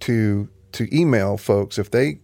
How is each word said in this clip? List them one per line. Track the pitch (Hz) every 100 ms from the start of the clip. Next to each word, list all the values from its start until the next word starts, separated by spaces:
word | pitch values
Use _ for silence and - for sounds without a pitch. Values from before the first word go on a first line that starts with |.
to, | - 117 107 101 104 _ _
to | - 113 151
email | 165 117 98 101
folks. | - 101 101 -
If | 98
they | 120 147 143